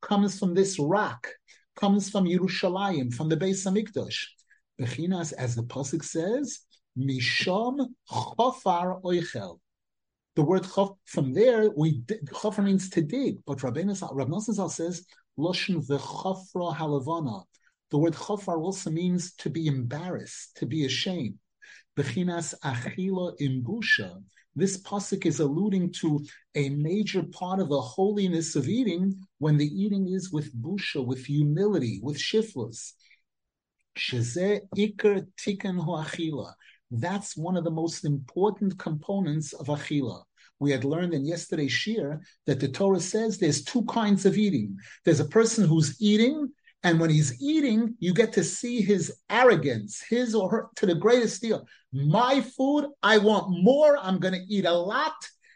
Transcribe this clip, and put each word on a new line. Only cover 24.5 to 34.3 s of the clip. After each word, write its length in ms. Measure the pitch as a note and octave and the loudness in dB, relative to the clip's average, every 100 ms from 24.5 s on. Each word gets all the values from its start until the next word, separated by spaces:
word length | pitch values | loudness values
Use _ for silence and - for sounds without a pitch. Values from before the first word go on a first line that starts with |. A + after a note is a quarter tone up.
| C#3 | -2
This 260 | F#3+ - | -2 -2
pasuk 460 | - G3+ - G3 E3 | -6 -6 -4 -2 0
is 120 | D3+ | 0
alluding 520 | C#3+ D#3 G#3 F#3+ F3 - | 0 0 0 0 0 -2
to 240 | D#3+ D3 D3 - _ D3 | 0 0 -4 -16 _ -2
a 140 | C#3 | -2
major 520 | D3 D#3 G#3 G3+ F#3+ | 0 0 0 0 -2
part 360 | - - F3+ F#3+ | -4 -6 -4 -2
of 100 | D#3+ | 0
the 120 | C#3 | 0
holiness 760 | A#2+ - G3 G#3 F#3+ E3 D#3+ D3+ | -2 0 0 2 2 0 0 -2
of 120 | D3 | 0
eating 480 | A#3 G#3+ E3+ F#3+ F#3+ - - | 0 0 0 0 -2 -10 -2
when 200 | D3+ D3 | 2 4
the 100 | D3+ | 2
eating 400 | F#3+ G#3 G3 F3+ | 0 0 0 0
is 240 | F#3 F3+ | -2 -4
with 200 | D#3 D3+ A#2+ | -6 -6 -8
busha, 460 | C#3+ G3 - D3 A#2+ | -6 -6 -4 -4 -4
with 200 | B2+ - | -4 -2
humility, 720 | D3 D3 D#3+ G#3 F3+ A#2+ F#2+ | 2 2 2 2 2 0 -4
with 160 | C3+ A#2+ | -6 -6
shiflus. 760 | - A3 G#3+ C3 A2+ A2 - - _ _ _ _ _ _ _ _ _ - | -2 0 0 -6 -8 -10 -18 -20 _ _ _ _ _ _ _ _ _ -10
Shezeh 680 | - B2 A#2 | -4 -2 -2